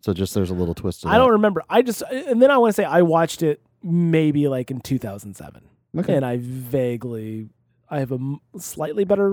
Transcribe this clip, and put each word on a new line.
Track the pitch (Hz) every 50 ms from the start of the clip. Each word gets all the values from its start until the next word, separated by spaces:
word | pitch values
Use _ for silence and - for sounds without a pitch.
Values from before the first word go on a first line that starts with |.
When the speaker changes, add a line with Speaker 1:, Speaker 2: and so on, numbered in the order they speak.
Speaker 1:
So | - - 98
just | 85 95 92 -
there's | 104 95 87
a | 92
little | 90 90 85 82
twist | - - 98 87 - -
to | 170
Speaker 2:
I | 190 226
don't | 262 254
Speaker 1:
that. | 226
Speaker 2:
remember. | 214 214 208 190 165 - _
I | 175 220
just, | 254 247 214 - - -
and | 262 254 311 311 247 226
then | 247 269
I | 285 262
wanna | 233 226 196
say | - 202
I | 151 143 170 180
watched | 170 160 165 165 160 - - 170
it | 156 147 - _ _ _ _ -
maybe, | 175 170 170 175 170 160 160 160 151 143 147 147 143
like, | 135 127 127 -
in | 135 127
two | - - 135 123
thousand | - 110 98 101 - 101 95
seven. | - 76 73 65 58 _ _ _ _ _ _ - -
Speaker 1:
Okay. | 190 - 185
Speaker 2:
And | 143 135
I | 123 120 123
vaguely, | 120 123 127 131 127 120 120 139 127 123 120 117 123 123 117 113 110 110 110 110 110 113 _ _ _ _ _ _ _ _
I | 170 147
have | 135 123 135
a |
m-, | 127 131 135 143 - _ _ _ 208
slightly | - - - - 156 156 151 208 202
better | 180 202 196 202 196